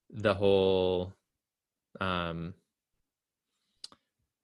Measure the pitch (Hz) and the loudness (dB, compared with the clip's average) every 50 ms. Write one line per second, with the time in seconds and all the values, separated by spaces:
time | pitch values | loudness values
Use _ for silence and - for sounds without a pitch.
0 | _ _ - 113 104 104 92 95 101 98 98 95 95 95 95 92 92 92 92 90 | _ _ -14 -2 0 0 0 2 4 4 4 6 4 4 2 2 2 0 0 -2
1 | 92 95 - _ _ _ _ _ _ _ _ _ _ _ _ _ _ _ _ - | -4 -8 -12 _ _ _ _ _ _ _ _ _ _ _ _ _ _ _ _ -6
2 | 98 92 90 87 85 85 82 82 82 87 90 _ _ _ _ _ _ _ _ _ | -4 -2 -2 -2 -2 -4 -6 -8 -8 -10 -12 _ _ _ _ _ _ _ _ _
3 | _ _ _ _ _ _ _ _ _ _ _ _ _ _ _ _ - - - _ | _ _ _ _ _ _ _ _ _ _ _ _ _ _ _ _ -20 -20 -20 _
4 | _ _ _ _ _ _ _ _ | _ _ _ _ _ _ _ _